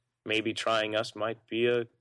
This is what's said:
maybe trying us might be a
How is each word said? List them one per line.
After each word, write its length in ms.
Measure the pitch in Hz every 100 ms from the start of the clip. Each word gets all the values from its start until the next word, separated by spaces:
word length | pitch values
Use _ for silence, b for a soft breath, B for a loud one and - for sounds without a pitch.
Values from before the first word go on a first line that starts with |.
| _ _ -
maybe 280 | 110 110
trying 420 | 104 - 110 107 107
us 200 | 117 107
might 320 | 110 113 -
be 200 | 113 120
a 180 | 120 117 _